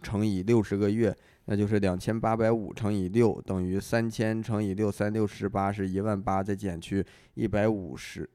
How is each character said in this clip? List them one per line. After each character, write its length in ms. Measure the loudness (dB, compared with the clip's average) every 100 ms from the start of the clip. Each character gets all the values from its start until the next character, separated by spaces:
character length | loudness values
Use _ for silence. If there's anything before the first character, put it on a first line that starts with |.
乘 200 | -4 0
以 200 | 2 0
六 180 | 4 4
十 160 | 4 0
个 140 | 2
月， 240 | 4 2 0 -12 _ -4
那 100 | 0
就 100 | 2
是 140 | 2
两 200 | 2 0
千 180 | -2 -2
八 180 | 0 2
百 140 | 2
五 200 | 2 -2
乘 220 | -6 -2
以 160 | -2 2
六 320 | 4 4 2 -4
等 160 | -2
于 160 | 0 -2
三 280 | 0 -2 0
千 360 | 0 0 0
乘 200 | -2 -2
以 120 | -2 0
六， 160 | 0
三 200 | 0 -2
六 140 | 0 -2
十 240 | -2 -4
八 220 | 0 -2
是 180 | 0 -2
一 120 | 0
万 180 | 0 -2
八， 220 | 0 -2
再 120 | -2 -4
减 240 | -4 -6
去 240 | -2 -2 -2 -10 -16
一 140 | -4 -2
百 200 | 2 2
五 300 | 0 -6 -12
十， 320 | -12 -10 -10